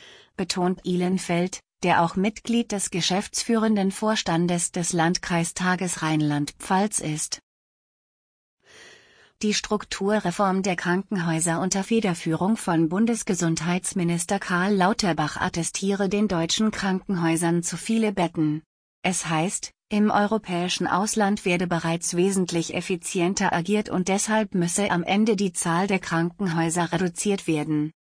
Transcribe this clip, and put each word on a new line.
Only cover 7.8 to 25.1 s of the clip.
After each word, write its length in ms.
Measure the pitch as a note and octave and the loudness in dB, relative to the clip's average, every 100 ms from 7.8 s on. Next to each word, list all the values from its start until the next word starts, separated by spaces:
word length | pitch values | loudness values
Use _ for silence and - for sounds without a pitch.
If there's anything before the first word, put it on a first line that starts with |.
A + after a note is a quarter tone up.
| _ _ _ _ _ _ _ _ _ - - - - _ - - | _ _ _ _ _ _ _ _ _ -20 -20 -20 -20 _ -20 -6
Die 120 | G#3+ | -2
Strukturreform 1080 | G3+ - G#3+ - - G3 G#3+ F3+ F3 G3+ F#3+ | -2 0 -4 -4 -4 0 0 0 0 0 2
der 140 | G3 F3 | 0 -2
Krankenhäuser 840 | F3+ F3+ F#3+ F#3+ E3+ D#3+ E3+ E3 | 0 -2 -2 -2 0 0 0 0
unter 200 | F#3 G3 | -2 -2
Federführung 760 | F#3+ A3+ G#3 E3+ E3 D#3+ F#3 A3 | 0 0 0 -2 -2 0 0 0
von 320 | - E3 D#3+ | 0 2 4
Bundesgesundheitsminister 1500 | F#3 A#3 A3+ - F3+ E3+ D#3+ D#3+ F3+ - F#3+ E3+ E3+ - G3 | 4 2 0 -2 0 0 0 0 -2 -2 -2 0 0 -2 -4
Karl 360 | - F3 F#3+ | -2 0 2
Lauterbach 640 | G3+ F3+ A#3 G3+ D3+ D3 - | 2 2 2 0 0 -2 -2
attestiere 720 | F3+ E3+ E3 - G3 G3 F#3+ | -4 -2 -4 -2 -2 0 0
den 180 | G3+ G#3+ | 2 2
deutschen 420 | F3 E3 - A3 | 0 0 0 0
Krankenhäusern 920 | - G3 F#3+ - F#3 E3 E3 E3+ E3+ | 0 -2 -2 -2 0 2 2 2 2
zu 160 | E3+ E3+ | 0 -4
viele 340 | - A3+ A3 | 0 2 2
Betten. 500 | G3+ E3 E3+ D#3 D#3 - _ _ _ | 0 -2 0 0 0 -6 _ _ _
Es 220 | F3+ F3+ | -2 -2
heißt, 460 | D#3+ D#3+ F3 - - _ - | -2 0 0 -4 -10 _ -4
im 220 | G#3 G#3 | 2 2
europäischen 760 | - G#3 A3 G3+ F3 F3+ - - | 4 2 0 -2 -4 -2 -2 0
Ausland 600 | F3 G#3 A3 G3+ G#3 F#3+ | 0 0 2 2 2 0
werde 200 | F3 F3+ | 0 0
bereits 500 | E3+ E3 E3+ - F3 | -2 -2 -2 -2 0
wesentlich 580 | F#3+ G3 F3 E3+ D#3+ | 2 2 0 0 -2
effizienter 800 | - - F3+ - F#3+ F3 G3 F#3+ | -4 -4 -4 -4 0 0 2 0
agiert 340 | E3+ E3+ G#3 G#3+ | 0 0 0 0
und 200 | F#3 F3 | -2 0
deshalb 460 | G3 - A3 G#3 | 0 2 0 0
müsse 360 | F#3+ E3+ F#3 G3+ | 0 0 0 0
am 120 | F3+ | 0
Ende 340 | - | 0